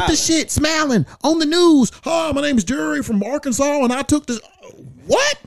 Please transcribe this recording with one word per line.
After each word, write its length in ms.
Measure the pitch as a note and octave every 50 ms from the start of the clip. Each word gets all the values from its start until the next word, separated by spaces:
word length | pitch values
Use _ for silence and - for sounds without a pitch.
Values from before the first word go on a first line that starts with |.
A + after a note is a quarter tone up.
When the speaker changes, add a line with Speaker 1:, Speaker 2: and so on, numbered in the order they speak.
| F4+
Speaker 1:
the 80 | E4 D#4+
Speaker 2:
Smiling. 20 |
Speaker 1:
shit, 340 | D4 - - E4 D#4 A#3+ -
smiling 560 | - - D4 D#4 D#4+ D#4 D#4 C#4+ B3 G3 C#3 - - - -
on 140 | C#4+ E4 E4
the 80 | D#4
news. 440 | D4 E4 F4+ F4 E4+ D#4 C#4 A#3 - - - -
"Hi, 260 | C#4 E4 E4 E4 D#4 C#4
my 100 | C#4 D4
name 160 | D4 C#4 A3+
is 60 | F3+
Jerry 380 | E3+ C4 D4+ D#4 D#4 D4+ C#4+ A#3
from 200 | - A3+ G3 G3
Arkansas, 600 | G#3+ C#4 D4 - C#4 A3+ - C#4 D4 C#4+ D4 C4
and 100 | A#3+ B3
I 100 | C4+ C4
took 240 | - D4 D4+ -
this." 120 | - A#3+ G#3+ - - _ _ - - - - - - - - -
What? 320 | E4+ - A#4+ C#5 D5 C#5+ - -